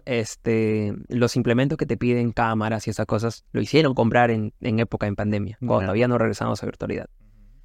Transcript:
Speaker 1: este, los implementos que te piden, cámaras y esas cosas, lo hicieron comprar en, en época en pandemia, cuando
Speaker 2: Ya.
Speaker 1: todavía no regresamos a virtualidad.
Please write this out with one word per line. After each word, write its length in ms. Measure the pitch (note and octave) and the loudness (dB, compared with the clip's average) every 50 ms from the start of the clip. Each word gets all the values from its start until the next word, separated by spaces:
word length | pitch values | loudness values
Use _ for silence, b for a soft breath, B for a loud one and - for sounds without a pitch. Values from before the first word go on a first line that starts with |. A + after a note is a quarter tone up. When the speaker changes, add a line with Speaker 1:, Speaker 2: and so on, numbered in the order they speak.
| - | -4
Speaker 1:
este, 880 | C#3 B2 A#2 A2 - - - - A#2+ A2+ A2+ A2 G#2+ A2 G#2+ G#2 G#2 - - - - | -4 -2 -2 -2 -4 -8 -6 -2 0 2 2 2 2 0 0 -2 -2 -4 -8 -8 -4
los 280 | - A#2+ A#2+ A#2 - | 0 2 2 2 2
implementos 420 | B2 A2 A#2+ A#2 B2+ C#3 C#3+ D#3+ - | 0 2 2 2 2 2 0 0 -2
que 80 | D3 | -2
te 100 | C3+ A#2 | -2 -2
piden, 360 | - B2 A#2+ A#2+ A#2+ A#2+ A#2 | -2 0 0 2 2 0 -2
cámaras 540 | - - A#2 A2+ A2+ G#2+ G#2+ A2 A2+ G#2+ - | 0 0 0 0 2 0 0 0 -2 -4 -4
y 40 | A2+ | -6
esas 160 | G#2 - A2 | -4 -4 -2
cosas, 380 | - A2+ G#2+ A2+ A#2 - - _ _ | -2 -2 -2 -2 -4 -6 -8 _ _
lo 80 | - A#2+ | -4 -4
hicieron 340 | G#2+ - C3+ D#3 D#3 C3+ B2 | -2 2 4 4 4 4 4
comprar 360 | B2+ A#2 A2 A#2 B2 A#2+ A#2 | 2 2 4 4 4 4 4
en, 220 | A2+ A2 G#2+ - - - | 2 0 -2 -6 -8 -6
en 180 | - A#2+ A2 A2+ | -4 -2 0 0
época 260 | A2+ - - - G#2+ | 0 0 -2 -4 -4
en 100 | G#2 G2 | -4 -2
pandemia, 400 | - G#2 G#2 G#2 G2+ G2+ A2 A2 - | -2 -2 0 0 -2 -2 -4 -8 -6
cuando 200 | B2 A#2+ A#2 G#2+ | -2 0 0 0
Speaker 2:
Ya. 60 | F#2+ | 0
Speaker 1:
todavía 220 | F#2 G2 A2+ B2 B2 | 0 2 2 2 2
no 100 | A#2+ A#2 | 2 2
regresamos 440 | A2+ A2 G#2 - A2+ A#2 A2+ - | 2 0 0 -2 -4 -4 -4 -4
a 40 | - | -6
virtualidad. 400 | G#2 - - - G#2 - - - - - - - - - - - - - - | -8 -8 -8 -8 -6 -6 -8 -8 -12 -18 -20 -20 -20 -20 -20 -20 -20 -20 -20